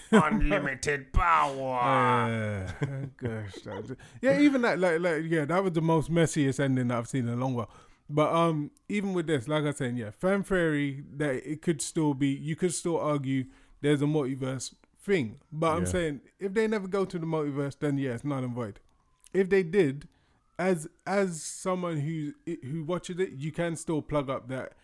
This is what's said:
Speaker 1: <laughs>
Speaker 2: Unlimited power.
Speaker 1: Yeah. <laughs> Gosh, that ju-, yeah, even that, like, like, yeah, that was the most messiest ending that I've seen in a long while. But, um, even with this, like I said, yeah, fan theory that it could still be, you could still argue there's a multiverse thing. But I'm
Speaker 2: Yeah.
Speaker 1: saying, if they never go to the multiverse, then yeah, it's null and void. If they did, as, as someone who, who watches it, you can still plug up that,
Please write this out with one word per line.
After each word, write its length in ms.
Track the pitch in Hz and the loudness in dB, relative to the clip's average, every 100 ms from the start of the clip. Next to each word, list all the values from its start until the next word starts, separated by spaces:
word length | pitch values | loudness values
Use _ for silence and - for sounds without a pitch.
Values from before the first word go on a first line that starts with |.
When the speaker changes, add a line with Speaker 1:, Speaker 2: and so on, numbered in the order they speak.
Speaker 1:
<laughs> 100 | - | 4
Speaker 2:
Unlimited 1040 | 220 156 147 147 151 143 127 151 143 131 | 6 6 4 2 2 0 -2 -2 -2 0
power. 1120 | 190 175 160 147 135 131 127 123 131 123 110 117 | 2 4 4 4 0 -2 0 2 4 4 2 0
Speaker 1:
Yeah. 440 | 113 107 101 92 - | -2 -2 -4 -6 -6
<laughs> 360 | 139 135 135 - | -6 -6 -10 -8
Gosh, 360 | 123 110 101 - | -6 -6 -10 -12
that 240 | - 101 110 | -12 -12 -10
ju-, 80 | 131 - - | -14 -16 -2
yeah, 180 | 254 277 | 2 6
even 220 | 294 269 | 6 6
that, 160 | 233 160 | 2 4
like, 200 | 185 165 | 2 2
like, 240 | 175 156 160 | 2 0 0
yeah, 180 | 165 143 | 0 2
that 180 | 175 | 2
was 80 | 190 | 2
the 80 | 165 | 0
most 300 | 160 165 143 | 2 2 2
messiest 480 | 165 160 160 139 131 | 2 2 4 2 2
ending 300 | 139 131 123 | 2 2 2
that 80 | 120 | -2
I've 100 | 117 | -2
seen 200 | 139 120 | -2 -2
in 40 | 120 | -2
a 20 | |
long 160 | 131 120 | -2 -2
while. 140 | 104 - - _ - | -6 -12 -20 _ -4
But, 240 | 147 151 | 0 2
um, 380 | 165 170 156 147 - - | 4 2 2 -4 -12 -6
even 240 | 202 196 | -2 0
with 140 | 180 160 | -2 0
this, 200 | 147 110 | 0 0
like 160 | 151 | 0
I 80 | 147 | 0
said, 260 | 143 131 120 | -2 -4 -4
yeah, 140 | 104 | -6
fan 320 | - 185 196 | -2 0 0
theory 600 | 185 185 165 147 143 135 - 143 | 0 2 2 2 -2 -4 -12 -4
that 200 | 147 127 135 | -2 -2 -4
it 120 | 151 | -4
could 200 | - 156 | -2 -2
still 320 | - 170 151 | -2 0 0
be, 140 | 135 143 | 2 0
you 300 | 139 143 160 | 0 -4 -2
could 160 | 180 | -2
still 260 | 151 175 165 | -2 -2 0
argue 460 | 151 147 135 135 131 - _ - | 0 0 0 -2 -4 -12 _ -4
there's 200 | 143 147 | 2 2
a 40 | 147 | 2
multiverse 680 | 156 131 135 131 131 - - _ _ | 2 0 -4 -4 -6 -10 -14 _ _
thing. 380 | - 190 110 95 _ | 0 0 0 -8 _
But 200 | 151 165 165 | -2 0 2
I'm 80 | |
Speaker 2:
Yeah. 60 | 180 | 0
Speaker 1:
saying, 320 | 185 165 139 - _ | 0 -2 -4 -12 _
if 140 | 196 | -4
they 140 | 202 220 | 0 0
never 200 | 220 190 | -2 -2
go 180 | 196 185 | -2 -2
to 140 | 180 | -4
the 60 | 160 | -2
multiverse, 520 | 160 147 139 139 - | -2 -2 -2 -4 -2
then 200 | 151 139 | -2 0
yeah, 140 | 135 | -2
it's 100 | 117 | -4
null 200 | 143 135 | -4 -4
and 100 | 127 120 | -4 -6
void. 240 | 110 - _ _ _ _ - | -8 -10 _ _ _ _ -4
If 160 | 180 190 | 0 4
they 140 | 196 | 2
did, 440 | 170 202 151 139 - _ _ _ _ - | 4 2 2 0 -12 _ _ _ _ -2
as, 300 | 180 175 156 _ - | 0 0 -4 _ -2
as 360 | 196 196 160 | 0 0 -2
someone 540 | - - 190 185 175 156 | -10 -8 -4 -4 -2 -2
who, 360 | 143 160 147 - - 170 127 | -2 -4 -6 -8 -10 -8 -6
who 160 | 160 | -6
watches 360 | 151 180 - 175 | -4 -4 -4 -4
it, 120 | 190 | -4
you 180 | 131 156 | -4 -8
can 240 | - 170 160 | -4 -4 -4
still 260 | - 156 | -2 -4
plug 280 | - 147 131 | -2 -4 -2
up 180 | 127 120 | -6 -6
that, 240 | 131 101 - | -8 -8 -14